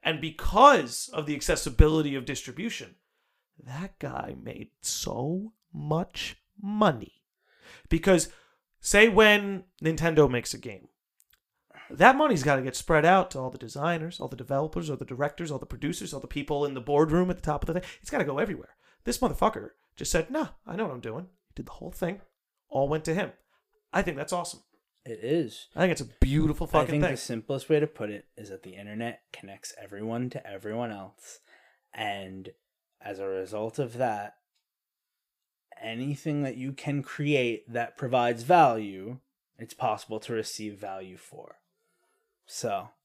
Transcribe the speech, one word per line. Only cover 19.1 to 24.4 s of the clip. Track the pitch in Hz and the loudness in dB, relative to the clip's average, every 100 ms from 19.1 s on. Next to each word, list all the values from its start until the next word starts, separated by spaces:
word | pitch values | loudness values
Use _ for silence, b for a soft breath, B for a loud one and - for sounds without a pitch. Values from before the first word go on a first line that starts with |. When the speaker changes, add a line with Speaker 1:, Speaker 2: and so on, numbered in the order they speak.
| 240 | -2
Speaker 1:
motherfucker | 233 - - - 101 _ _ - | -2 2 0 0 -12 _ _ -10
just | - | 0
said, | 170 165 | 0 0
"Nah, | 285 302 - - | -2 -4 -8 -12
I | 180 | -6
know | 214 | -6
what | |
I'm | 127 | -6
doing." | 117 117 180 _ _ | -8 -10 -12 _ _
He | - | -14
did | - | -14
the | |
whole | - - | -12 -14
thing. | - 175 190 - _ _ _ _ | -6 -4 -6 -14 _ _ _ _
All | 139 139 | 0 0
went | 156 160 | 0 0
to | |
him. | 160 - - _ _ _ _ _ | -2 -4 -8 _ _ _ _ _
I | 175 | -2
think | 196 139 | -2 -4
that's | 151 | -4
awesome. | 175 | -4